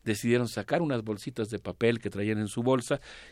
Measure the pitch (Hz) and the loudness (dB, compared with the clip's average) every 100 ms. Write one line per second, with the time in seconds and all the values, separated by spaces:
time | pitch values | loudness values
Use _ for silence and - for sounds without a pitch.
0 | 113 104 117 120 117 - 98 147 160 123 | -4 0 2 2 2 -4 0 0 2 -2
1 | 110 104 - 120 110 107 95 87 117 117 | -2 -6 -6 -4 -4 -4 -6 2 2 2
2 | 101 98 104 107 104 - 123 131 - 143 | -2 -2 -2 0 -2 0 4 2 2 -2
3 | - - - | -4 -20 -20